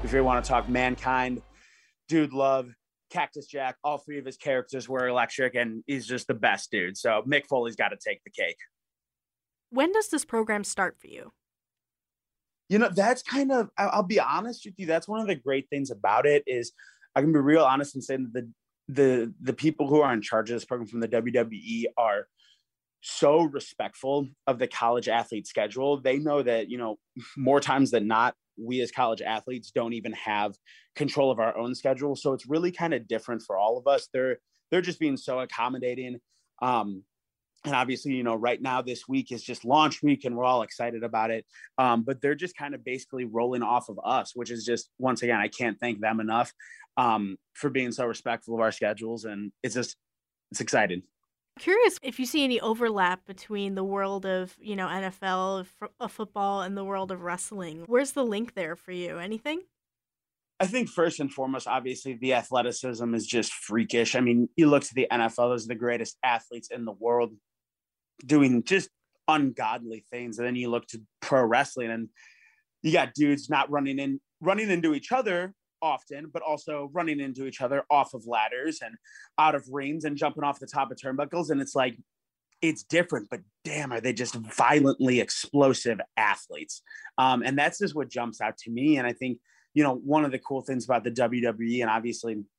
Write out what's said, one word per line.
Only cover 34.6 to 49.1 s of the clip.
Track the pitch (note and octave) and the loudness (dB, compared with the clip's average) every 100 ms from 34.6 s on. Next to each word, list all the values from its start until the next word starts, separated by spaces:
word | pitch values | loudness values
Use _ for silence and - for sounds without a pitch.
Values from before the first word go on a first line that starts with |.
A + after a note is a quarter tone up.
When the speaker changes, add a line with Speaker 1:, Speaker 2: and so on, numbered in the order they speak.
| _ | _
Speaker 1:
they're | F3 | 0
just | F3 E3 | 0 0
being | D#3 C3+ | 0 0
so | - B2+ | -4 -4
accommodating. | B2+ - A#2+ C3 B2+ B2 B2+ A#2+ _ _ _ _ | -4 -2 -2 0 -4 -4 -8 -10 _ _ _ _
Um, | B2 A#2+ G#2 F#2+ - _ _ _ _ _ - | 0 0 0 -8 -12 _ _ _ _ _ -2
and | C3+ | 0
obviously, | B2+ B2 D3 | 0 -2 -2
you | B2+ | -2
know, | A#2+ A2+ | 0 0
right | A#2 A#2+ | 0 0
now | C3+ B2+ | 0 -2
this | B2 A#2+ - | -2 -8 -4
week | C3+ A#2+ | -4 -2
is | A#2+ | -8
just | - A#2 - | -8 -10 2
launch | D3+ D#3 - | 6 6 4
week | D3 C3+ B2+ | 2 2 0
and | A#2+ | 0
we're | B2+ | 2
all | B2+ | 2
excited | A2 - A#2+ A#2 | 0 -6 -6 -4
about | A2+ A2 A2+ | -4 -2 -2
it. | A2+ - - - - | -2 -8 -20 -10 0
Um, | B2+ A#2 | 2 2
but | A2+ B2+ | 0 -2
they're | C#3 | -2
just | D3 E3+ - | -2 -4 -8
kinda | C#3+ C3+ | -12 -10
basically | A#2+ C3 - C3 B2 | -8 -10 -8 -8 -4
rolling | A2+ A#2+ B2+ | -2 0 0
off | A2+ A#2+ - | 2 0 0
of | G2 | -8
us, | - B2+ G2+ | 0 0 -2
which | B2 A#2 | -8 -8
is | A#2 G#2+ | -8 -2
just, | A#2 - _ | -2 -2 _
once | B2+ A#2+ | -2 0
again, | A#2+ A2+ | 2 2
I | G#2 | 2
can't | - A#2+ G#2 | 0 -4 -2
thank | A#2+ G#2+ | -4 -2
them | G#2+ A2+ | -2 0
enough, | A2 A2+ A#2+ - - - - - | 0 0 0 -4 -20 -20 -8 0
um, | B2 A2 G2+ F#2+ _ | 2 2 -2 -8 _
for | - D3 | -6 -2
being | C3 B2+ | -2 -2
so | - A#2+ | -2 -4
respectful | A2 B2+ A#2 - A#2 | -4 -4 -6 -4 0
of | |
our | A2+ | 0
schedules. | - G#2+ G#2+ A2+ | 0 -2 -2 -6